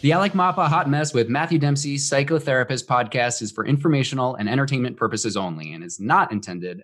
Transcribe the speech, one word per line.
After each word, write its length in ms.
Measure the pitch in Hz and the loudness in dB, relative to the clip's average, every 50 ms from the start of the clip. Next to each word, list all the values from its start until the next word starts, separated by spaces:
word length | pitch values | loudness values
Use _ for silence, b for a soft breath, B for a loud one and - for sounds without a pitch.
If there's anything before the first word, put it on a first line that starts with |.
The 120 | - 143 160 | 4 4 4
Alec 200 | 180 196 202 190 | 4 2 2 2
Mapa 360 | 190 180 185 175 185 175 151 | 2 2 2 2 2 2 2
Hot 200 | 156 170 170 143 | 2 2 2 2
Mess 240 | 139 147 156 147 - | 2 0 0 0 2
with 160 | 123 117 113 | 0 2 2
Matthew 300 | 123 139 160 170 170 156 | 2 -2 0 2 0 2
Dempsey 380 | 143 143 143 139 143 143 139 | 2 2 0 0 -2 -4 -4
Psychotherapist 880 | 139 139 - - 139 143 143 165 156 143 147 131 131 127 - 131 123 - | -4 -2 0 0 0 2 2 0 0 0 2 2 2 2 0 -2 -6 -2
podcast 560 | - 127 123 123 110 - 127 120 120 120 - 117 | 0 2 2 2 0 0 0 0 0 0 -4 -6
is 80 | 104 | -8
for 160 | - - 107 | -6 -4 0
informational 680 | 107 139 143 147 175 151 139 131 - - 135 127 127 127 | 0 0 2 2 2 2 2 2 0 -2 -2 -2 -2 -2
and 120 | - 104 104 | -2 -2 -2
entertainment 480 | 120 135 139 135 139 131 123 123 - | 0 0 0 0 0 -2 -2 -4 -4
purposes 400 | - 117 107 113 104 - 113 92 | -2 -2 -2 -2 -2 -4 -2 -4
only 360 | 98 95 90 82 78 78 78 78 | -4 -4 -4 -6 -8 -10 -14 -14
and 100 | 80 85 | -14 -14
is 160 | 87 - - | -14 -12 -8
not 320 | 98 120 156 190 185 - | 0 2 2 2 2 2
intended 520 | 113 104 - - 90 87 87 90 90 90 | -2 -6 -6 -6 -10 -8 -8 -10 -10 -12